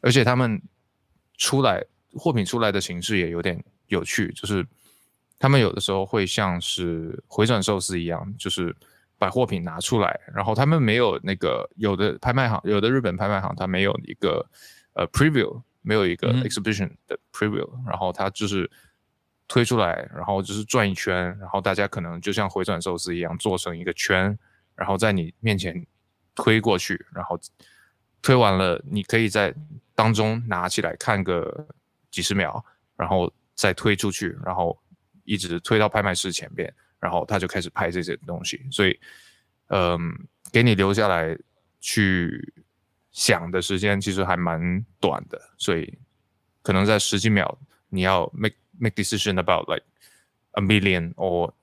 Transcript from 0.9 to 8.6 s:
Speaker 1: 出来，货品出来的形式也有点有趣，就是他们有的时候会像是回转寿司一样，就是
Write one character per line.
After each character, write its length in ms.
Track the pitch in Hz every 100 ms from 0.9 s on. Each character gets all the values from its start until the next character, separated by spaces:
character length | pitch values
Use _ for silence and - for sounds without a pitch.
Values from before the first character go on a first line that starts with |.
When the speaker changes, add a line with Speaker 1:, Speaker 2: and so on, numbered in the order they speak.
| _ _ _ _ _
Speaker 1:
出 240 | - 135
来， 240 | 131 92 - _ _ -
货 180 | 170
品 100 | 117
出 140 | 95 120
来 140 | 113
的 100 | 98
形 180 | - 87
式 200 | 90 104
也 100 | 85
有 100 | 85
点 240 | 90 87 - _ _
有 180 | 95
趣， 280 | 85 - 101
就 160 | - -
是 180 | 101 87 _ _ _ _ _ _ _
他 100 | 135
们 140 | 139
有 100 | 107
的 80 | -
时 120 | 98
候 120 | 98
会 220 | 95 113 95
像 340 | - 98 87
是 640 | 85 - 87 82 80 - -
回 180 | - 113
转 160 | 117
寿 180 | 95 101
司 200 | 90 92
一 60 | 85
样， 280 | 85 87 110
就 140 | 98
是 260 | 90